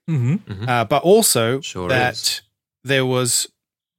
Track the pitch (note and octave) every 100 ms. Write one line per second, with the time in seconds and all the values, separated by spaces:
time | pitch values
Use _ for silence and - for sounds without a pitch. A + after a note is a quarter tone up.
0 | - D#3 A#2+ F#3+ - F#2+ A#2+ A#2+ A2 C#3+
1 | E3 G#3+ G#3+ B2+ A2+ C3+ - F#2 F2+ B2+
2 | B2 A#2 - - - _ _ _ B2+ C3+
3 | C3 B2+ B2 - - _ _ _ _